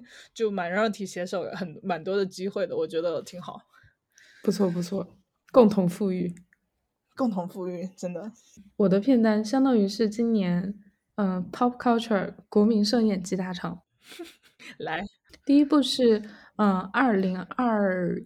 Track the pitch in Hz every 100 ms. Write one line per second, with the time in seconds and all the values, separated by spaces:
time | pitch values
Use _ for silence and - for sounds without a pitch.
0 | 240 - - - 220 196 170 190 220 202
1 | 185 180 180 190 160 190 180 151 190 165
2 | 160 202 190 - 190 202 170 156 160 165
3 | 170 151 - 175 - 202 _ _ _ _
4 | _ _ _ _ - 190 190 170 175 196
5 | 180 _ _ _ _ 269 220 - 180 -
6 | 202 185 175 175 _ _ _ _ _ _
7 | _ - 254 190 175 196 180 175 185 -
8 | 180 170 214 - _ - - - 196 196
9 | 208 247 220 214 214 269 269 233 196 202
10 | 220 220 233 220 180 175 190 202 - _
11 | _ - 196 185 180 - 247 247 254 233
12 | 233 202 175 - - 208 208 214 208 240
13 | 220 190 180 185 185 180 170 175 _ _
14 | - - - - _ _ - - 160 160
15 | 202 _ _ - - 285 285 302 247 -
16 | 240 208 208 - - - 208 185 185 233
17 | 262 196 190 185 180 - 247 214 202 180
18 | 175 175